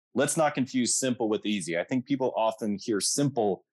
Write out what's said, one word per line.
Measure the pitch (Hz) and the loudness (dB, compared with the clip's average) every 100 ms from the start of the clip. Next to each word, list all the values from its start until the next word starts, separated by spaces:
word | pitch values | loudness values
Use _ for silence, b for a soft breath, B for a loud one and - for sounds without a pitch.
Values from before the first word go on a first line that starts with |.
| _ | _
let's | - 143 - | 0 0 4
not | 151 | 2
confuse | 143 127 131 117 - | 2 0 0 0 2
simple | 131 123 113 | 0 0 0
with | 107 107 | 0 0
easy. | 107 80 85 | -2 -2 -4
I | |
think | 90 131 | -2 -4
people | 123 135 135 - | -2 -2 0 0
often | 113 110 110 101 | 0 0 -4 -4
hear | - 104 | -2 -2
simple | - - 143 123 107 90 _ | 0 0 0 0 0 -2 _